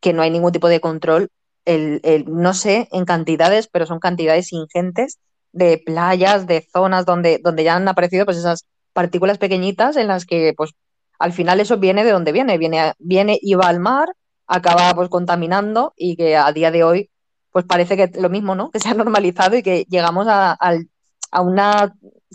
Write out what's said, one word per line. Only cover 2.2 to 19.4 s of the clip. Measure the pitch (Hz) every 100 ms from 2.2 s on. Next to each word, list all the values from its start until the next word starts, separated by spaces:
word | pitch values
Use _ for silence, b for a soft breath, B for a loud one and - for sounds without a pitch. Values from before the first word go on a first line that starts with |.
| 160
no | 165 180
sé | 190 208 214 240
en | 185
cantidades, | 175 170 156 160 170 214 214
pero | 175 165
son | 170
cantidades | 180 175 160 160 180
ingentes | 170 156 175 180 175 269 - _ _ _
de | 175 175 160
playas, | 160 165 175 185 190 202 180
de | 165 -
zonas | 180 190 185 180
donde, | 175 170 160
donde | 175 160
ya | 160 175
han | 190
aparecido, | 185 175 185
pues, | 202 170
esas | 175 170 - _ _
partículas | 180 175 175 190 202
pequeñitas | 196 185 185 196 247 302
en | 214
las | 185 175
que, | 170 160 151
pues, | 156 - _ _ _ _
al | 175
final | 180 175 190
eso | 208 226
viene | 190 196
de | 226
donde | 190 156
viene, | 170 262 170
viene | 160 160
a, | 156 -
viene | 170 185 208 214
y | 202
va | 185 180
al | 175
mar, | 196 269 330 - _ _ -
acaba, | 180 175 175 180
pues, | 175 180
contaminando | 180 175 175 165 190 208 220 294 -
y | 180 170
que | 160 156
a | 143
día | 151 160
de | 170
hoy, | 165 180 202 _ _ _ _
pues, | 185
parece | 180 175 175 196
que | 180 180
lo | 175
mismo, | 196 196 190
¿no? | 175
<laughs> |
Que | 214
se | 214
ha |
normalizado | 226 220 214 180 175